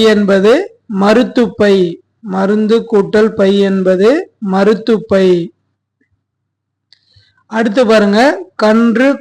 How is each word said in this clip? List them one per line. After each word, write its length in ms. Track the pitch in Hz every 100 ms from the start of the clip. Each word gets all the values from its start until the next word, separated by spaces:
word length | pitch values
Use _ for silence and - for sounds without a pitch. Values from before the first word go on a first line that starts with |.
| 220
என்பது 400 | 208 202 196 202 285 403 - _ 190
மருத்துப்பை, 760 | 202 220 240 - 226 - 208 196 175 170 _ _ 214
மருந்து 520 | 185 196 214 214 226 226
கூட்டல் 380 | 208 175 214 220 220
பை 120 | 196 202 196
என்பது 400 | 190 185 185 208 311 - _ 196
மருத்துப்பை. 760 | 185 202 226 220 214 160 196 190 175 170 - _ _ _ _ _ _ _ _ _ _ _ _ _ _ _ _ _ _ _
அடுத்து 300 | 220 226 202 226
பாருங்க, 340 | 220 202 208 269 370 359 -
கன்று 460 | 214 220 233 220 269 277